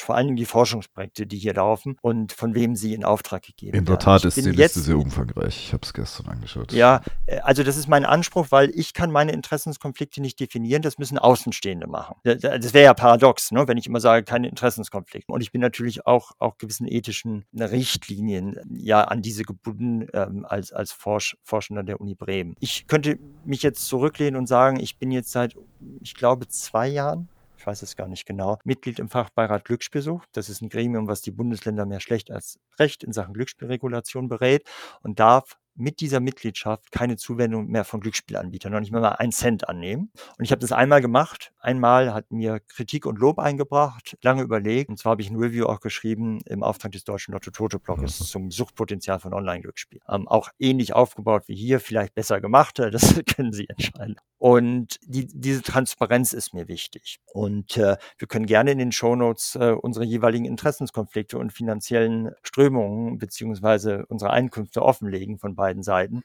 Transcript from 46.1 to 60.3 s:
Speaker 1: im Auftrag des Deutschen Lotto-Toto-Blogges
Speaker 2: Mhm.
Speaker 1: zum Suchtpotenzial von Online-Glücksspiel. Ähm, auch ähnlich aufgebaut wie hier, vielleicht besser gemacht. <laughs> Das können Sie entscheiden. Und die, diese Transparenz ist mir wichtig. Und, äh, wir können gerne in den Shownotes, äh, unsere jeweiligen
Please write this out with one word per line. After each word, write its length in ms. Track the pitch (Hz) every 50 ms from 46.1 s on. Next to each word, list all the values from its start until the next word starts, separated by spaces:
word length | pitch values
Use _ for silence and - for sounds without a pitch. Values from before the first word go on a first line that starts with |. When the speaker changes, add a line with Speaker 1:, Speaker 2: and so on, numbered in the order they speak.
| 113 107 117 113 110 107 - -
Speaker 1:
im 160 | - 101 107
Auftrag 280 | 113 107 - - 107
des 140 | 92 98 -
Deutschen 260 | - 101 98 - - 98
Lotto-Toto-Blogges 840 | 98 - - - - 107 107 - 95 - - 90 76 69 69 73 -
Speaker 2:
Mhm. 60 | 87
Speaker 1:
zum 260 | 80 - 98 95 92
Suchtpotenzial 680 | 87 101 123 - _ - 113 98 104 95 - - 95 92
von 140 | - 92 95
Online-Glücksspiel. 680 | 95 98 92 87 90 92 95 - - - - - - _ -
Ähm, 180 | 98 101 95 -
auch 220 | - 110 - - - -
ähnlich 340 | 135 131 131 131 123 - -
aufgebaut 500 | 120 123 120 - - 104 110 110 104 - -
wie 80 | 110
hier, 240 | 95 107 120 131 123
vielleicht 340 | - - 110 110 104 95 _
besser 280 | - 110 - 110 98
gemacht. 360 | 101 104 113 135 147 - - -
<laughs> 140 | 127 110 101
Das 280 | 113 - - - 165 - - - -
können 160 | 139 120 104
Sie 160 | 101 101 -
entscheiden. 480 | - - - - - - 104 110 104 - _ _ _ -
Und 640 | - 123 123 120 120 120 123 123 120 110 - - _
die, 220 | - 127 131 131 -
diese 340 | - 135 123 135 135 131
Transparenz 720 | 120 - - 131 131 - - - 120 104 120 123 123 - -
ist 200 | 120 - - -
mir 140 | 90 85 82
wichtig. 520 | 90 85 - - - - - - - - _ _ -
Und, 440 | 98 107 101 104 104 98 - - 120
äh, 180 | 107 98 98 98 - - - -
wir 100 | - -
können 180 | - 113 110 104
gerne 240 | 110 107 120 143
in 60 | 139 135
den 120 | 127 123
Shownotes, 640 | 113 - - 117 120 123 123 117 113 - - - -
äh, 160 | - 123 117
unsere 320 | 113 - - 123 120 110 117
jeweiligen 400 | 113 113 117 107 120